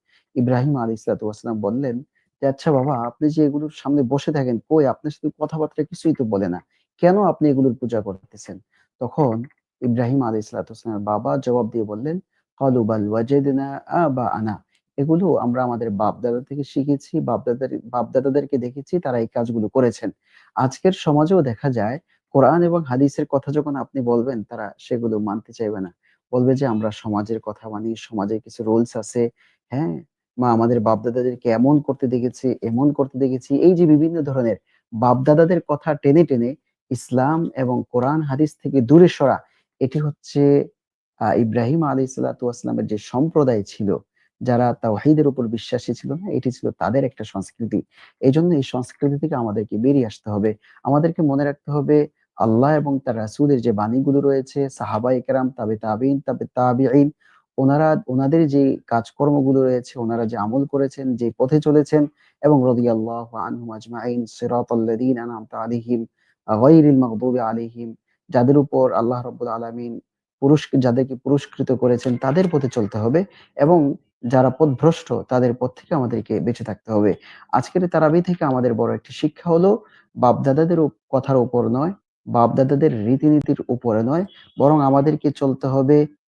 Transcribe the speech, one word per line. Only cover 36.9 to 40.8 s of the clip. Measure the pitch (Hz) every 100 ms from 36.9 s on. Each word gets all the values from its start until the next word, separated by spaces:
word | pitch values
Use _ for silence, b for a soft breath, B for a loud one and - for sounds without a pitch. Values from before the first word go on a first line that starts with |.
| 123 - 127 135 160 165 -
এবং | 127 120 113
কোরআন | 123 127 156
হাদিস | 147 135 151 -
থেকে | 139 135
দূরে | 120 160 175
সরা, | - 135 101 - _ _ _
এটি | 135 151
হচ্ছে, | 151 - - 143 143 143 - _